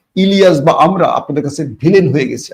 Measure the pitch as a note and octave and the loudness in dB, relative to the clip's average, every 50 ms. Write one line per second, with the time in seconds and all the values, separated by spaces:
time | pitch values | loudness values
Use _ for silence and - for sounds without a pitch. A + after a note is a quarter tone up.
0 | _ _ - F#3 F#3+ G3 G3 G3 F#3+ F3+ D#3+ C#3 C#3 D#3+ - - D3+ F3 F#3+ F#3 | _ _ -4 -2 0 2 2 4 4 4 4 2 2 0 2 2 2 0 0 0
1 | E3 - A#2 - - - C#3+ D3 D3 C#3 - - D#3 C3 G#2+ - C3+ E3+ G3 G3 | -2 -2 -2 -4 -4 -6 -6 -6 -6 -6 -6 -8 -8 -10 -6 -4 0 2 4 4
2 | F3+ C3+ C3 D3 C3 A#2+ A#2+ - - - | 2 2 0 -2 -2 -4 -6 -10 -10 -8